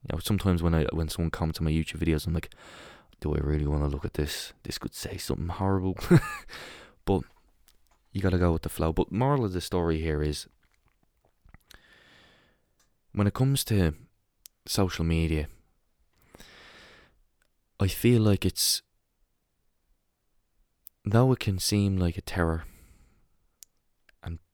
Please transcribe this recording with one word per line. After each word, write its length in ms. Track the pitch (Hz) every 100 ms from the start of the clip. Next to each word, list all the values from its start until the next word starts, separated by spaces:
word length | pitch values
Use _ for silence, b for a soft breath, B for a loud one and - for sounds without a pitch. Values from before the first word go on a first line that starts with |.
You 100 | -
know, 60 | 80
sometimes 440 | - 101 98 87
when 100 | 85
I, 120 | 82 76
when 160 | 80 80
someone 200 | - 82
comments 300 | - 82 78
on 60 | 80
my 60 |
YouTube 280 | 78 78 80
videos, 260 | 82 78 -
I'm 80 |
like, 180 | 82 - B B B B B B _
"Do 160 | 80 73
I 40 |
really 280 | 73 76 73
wanna 200 | 76 73
look 180 | 69 71
at 80 |
this? 400 | - 71 - - -
This 140 | - -
could 180 | - -
say 220 | - 95
something 320 | - - 85
horrible." 480 | 85 95 98 92 92 -
<laughs> 100 | 175 - - - B B B B B
But 200 | - 95 - _ _ _ _ _ _ _ _
you 80 | -
gotta 180 | 95 90
go 140 | 87
with 80 | 82
the 80 | -
flow. 240 | - 82
But 180 | 80 85
moral 320 | 90 131 143
of 80 | 113
the 100 | 90
story 380 | - 92 85 80
here 240 | 80 76
is, 240 | 76 73 - _ _ _ _ _ _ _ _ _ _ - _ b b b b b b b b b b b b _ _
when 160 | - 101
it 60 |
comes 320 | - 131 139 -
to 280 | 107 87 76 - _ _ _ - _ -
social 380 | - 95 - 82
media, 420 | 82 82 80 76 - _ _ _ _ _ _ B B B B B B B B B B _ _ _ _ _ _
I 80 | 98
feel 340 | - 120 120
like 240 | 107 98 92
it's, 360 | - - - _ _ _ _ _ _ _ _ _ _ _ _ _ _ _ _ _ _ _ _ - _
though 280 | - 107 127
it 60 | 127
can 200 | - 95
seem 380 | - 104 101 95
like 200 | 87 87
a 40 |
terror 420 | - - 85 80 - b b b b b b _ _ _ - _ _ _ _ _
and 160 | - 82 _